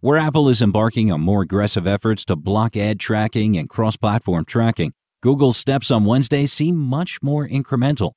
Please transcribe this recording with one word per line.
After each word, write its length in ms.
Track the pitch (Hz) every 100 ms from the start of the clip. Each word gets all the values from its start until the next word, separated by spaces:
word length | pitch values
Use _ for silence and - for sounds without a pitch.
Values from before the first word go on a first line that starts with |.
Where 180 | 117 151
Apple 300 | 156 147 143
is 120 | 117
embarking 500 | 113 104 110 120 110
on 80 | 80
more 220 | 82 101
aggressive 460 | 92 95 104 - 87
efforts 360 | 101 113 107 -
to 100 | 87
block 420 | 80 104 110 107
ad 220 | 104 107
tracking 580 | - 107 107 117 107 98
and 100 | 76
cross-platform 760 | - 110 - 110 107 - 87 -
tracking, 480 | 117 117 - 80 - _ _
Google's 340 | 123 139 139 117
steps 320 | - 135 -
on 160 | 120 104
Wednesday 400 | 123 135 143 143
seem 320 | - 156 175
much 460 | 135 135 185 -
more 240 | 139 147 147
incremental. 640 | 123 135 131 131 151 -